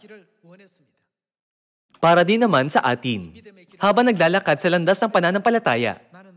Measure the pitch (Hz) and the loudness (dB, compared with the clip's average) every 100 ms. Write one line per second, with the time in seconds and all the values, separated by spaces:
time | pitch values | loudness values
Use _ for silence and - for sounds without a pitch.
0 | - 214 175 _ 165 185 190 _ 123 _ | -20 -20 _ _ _ -20 _ _ _ _
1 | _ _ _ _ _ _ _ _ _ _ | _ _ _ _ _ _ _ _ _ _
2 | 165 170 175 226 240 135 143 - 127 123 | 2 2 2 0 2 0 0 -2 -2 -2
3 | 127 107 82 - - - _ - 202 208 | -6 -8 -10 -20 -20 -20 _ -2 0 2
4 | 247 185 165 190 170 147 180 175 165 196 | 2 2 0 0 -2 -2 0 0 0 0
5 | 220 190 170 202 233 233 156 117 113 - | 0 0 0 0 0 0 0 -2 -4 -8
6 | _ - - | _ -20 -20